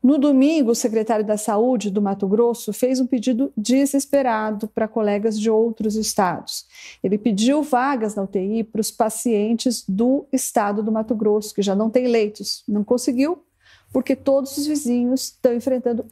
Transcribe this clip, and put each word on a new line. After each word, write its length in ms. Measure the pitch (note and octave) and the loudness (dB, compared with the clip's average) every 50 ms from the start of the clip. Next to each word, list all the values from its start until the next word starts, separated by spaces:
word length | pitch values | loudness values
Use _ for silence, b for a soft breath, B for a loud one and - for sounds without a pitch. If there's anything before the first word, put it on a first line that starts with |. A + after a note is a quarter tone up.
No 160 | - B3 C#4+ | 4 4 4
domingo, 540 | D#4 B3+ D4 C#4+ C4 C4 D4 D#4+ D#4+ C#4 A3 | 4 4 4 4 6 4 4 4 4 2 2
o 60 | A#3 | 2
secretário 480 | A3+ - A#3+ G#3+ A3+ G#3+ G#3+ A#3 G#3+ G#3+ | 0 0 0 0 0 0 0 0 -2 0
da 120 | G3+ G#3+ | 0 -2
Saúde 540 | G#3 - - G#3+ G3+ A3+ B3+ B3+ A#3+ G3 G#3 | -2 -2 -2 0 2 2 2 2 0 -2 -2
do 100 | F#3 G#3+ | -2 0
Mato 260 | G#3 G3 G3 G3 G3+ F#3+ | 0 0 -2 -2 0 0
Grosso 440 | G3 G#3+ A#3+ A#3 A#3 - - - G3+ | 2 2 2 2 2 -2 -6 -8 -4
fez 280 | - - B3+ C4 B3+ | -2 0 0 0 0
um 60 | C4 | 0
pedido 460 | A#3+ - B3 G#3+ B3+ B3+ A3 C4+ C#4 - | 0 -2 -2 0 0 0 0 -2 -2 -4
desesperado 1120 | - G#3 - B3 C4+ C#4 C#4 - C#4 C4+ - - C#4+ C4+ B3+ A3+ G#3+ G#3+ A3 A3 G#3 - G#3+ | -6 -2 0 2 2 2 2 0 -2 -2 0 0 0 2 2 0 0 -2 -4 -4 -4 -6 -6
pra 180 | _ - A3 | _ -4 -4
colegas 520 | G#3+ A3 A#3 G#3+ G#3 G3+ G#3 G3+ A3+ G#3+ G#3+ | -2 -2 -2 0 0 0 0 0 -2 -2 0
de 120 | G#3 A3+ | 0 2
outros 460 | A3 G#3+ A3+ A#3 A3+ _ G#3+ A3 G3+ | 2 4 2 2 0 _ -2 -2 -2
estados. 680 | A3 G#3+ - - - G#3 G#3 - - - - - - - B B B B B B B B | -2 -4 -4 0 0 0 0 0 -4 -8 -10 -12 -12 -12 B B B B B B B B
Ele 160 | F#3+ F#3+ G#3 | -2 -2 0
pediu 460 | G#3 A#3+ G#3+ F#3+ A3 B3 C#4+ D4+ D4 | 0 0 0 2 2 2 2 2 2
vagas 500 | D4+ C4+ A#3+ B3 C4+ C#4+ B3+ A3 G#3+ G#3 | 0 0 0 2 0 0 -2 -2 -4 -4
na 80 | G#3 G3 | -4 -6
U 40 | F#3+ | -4
T 120 | - G3+ | -2 -2
I 220 | F#3 G3 G#3+ A3+ A3+ | -2 -2 -2 -2 -4
pros 300 | A3 _ G#3+ G#3+ - - | -4 _ -4 -4 -4 -2
pacientes 920 | _ A#3 A3 A3 - - B3 A3+ G#3 G#3 G#3+ A#3 A3+ - C4 A3+ - - - | _ -2 -2 0 -2 -2 0 0 0 2 0 0 0 0 -2 -2 -2 -4 -4
do 360 | F#3+ F#3+ A3+ B3 C4 C#4+ C#4+ _ - | -2 0 2 2 2 0 -2 _ -4
estado 520 | C4 - - - A#3+ G#3 G3+ G#3 G#3 A3 | -4 -4 -2 -2 -2 0 0 -2 -2 -2
do 80 | A3 A3 | -2 -2
Mato 240 | A3+ A3+ A3 B3 | -2 -2 -2 -2
Grosso, 360 | G#3+ A3 G#3+ G#3 G#3+ G#3 - - | 0 2 2 2 2 0 -4 -4
que 100 | - G3+ | -4 -2
já 120 | G3+ F#3+ | 0 0
não 160 | G3 G#3+ A3 | 0 0 2
tem 160 | G#3+ B3+ B3+ | 0 0 2
leitos. 560 | B3 A#3 A3+ G#3+ G#3 G#3 - G3+ - - - _ - | 2 2 2 2 0 -4 -8 -10 -10 -10 -10 _ -4
Não 160 | G#3 G#3 G3+ | -2 -2 0
conseguiu, 580 | - B3 B3 - - B3+ A#3+ C4+ D4 F4 - _ _ _ b b b b b b b - | 0 0 0 0 -2 0 0 0 0 0 -6 _ _ _ b b b b b b b -4
porque 220 | C4 B3 - C#4 | -4 0 0 -2
todos 420 | C4 - - C4+ C#4 C4 C4 - | -2 2 0 2 2 0 -2 -6
os 120 | - C#4+ D4+ | -6 -4 -2
vizinhos 640 | D4+ C#4+ - A#3+ A#3+ A#3+ A#3+ B3 B3+ C4 - - - | -2 -2 -2 -2 0 0 0 0 0 -2 -2 -6 -12
estão 200 | _ _ B3+ A#3+ | _ _ 0 0
enfrentando 540 | A#3+ A#3 C4+ C4 B3+ A#3+ A#3+ A#3+ A3 - - | 0 -2 -2 -2 -2 -2 -2 -4 -4 -4 -4